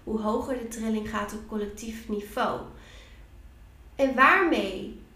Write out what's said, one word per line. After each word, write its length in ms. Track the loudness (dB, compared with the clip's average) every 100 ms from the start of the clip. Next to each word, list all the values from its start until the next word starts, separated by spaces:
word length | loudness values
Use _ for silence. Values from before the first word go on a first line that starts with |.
hoe 180 | -4 -2
hoger 360 | 0 0 0 -4
de 100 | -4
trilling 420 | -4 -2 -2 -2
gaat 240 | -4 -4
op 140 | -8 -6
collectief 640 | -4 -4 -6 -10 -10 -6
niveau. 500 | -6 -4 0 0 -2 -8 -16 -20 -20 -20 -20 -20 -20 -20 -20 -20 -20 -12 0
En 200 | 2 8
waarmee 840 | 8 8 6 2 0 -4 -8 -12 -18